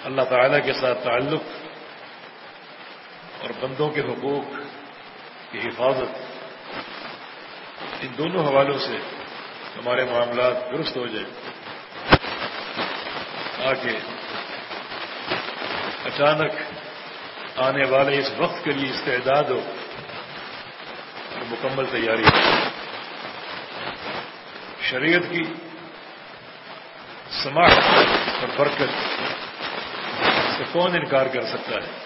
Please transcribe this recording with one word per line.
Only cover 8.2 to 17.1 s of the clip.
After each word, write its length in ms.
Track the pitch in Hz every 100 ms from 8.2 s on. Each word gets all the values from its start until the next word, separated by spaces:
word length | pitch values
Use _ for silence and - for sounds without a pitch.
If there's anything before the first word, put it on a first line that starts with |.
| 160 180 151
حوالوں 320 | 135 139 139
سے 180 | - 117 - - - - - - - -
ہمارے 260 | 117 123 127
معاملات 500 | 120 120 120 127 123 123
درست 220 | 139 160 135
ہو 80 | 120
جائیں، 240 | 107 95 - - - - - - - - - - - - - - - - - - - - - - -
تاکہ 340 | 127 127 120 107 104 - - - - - - - - - - - - - - - - - - - 135
اچانک 460 | - 143 156 151 - - - - - -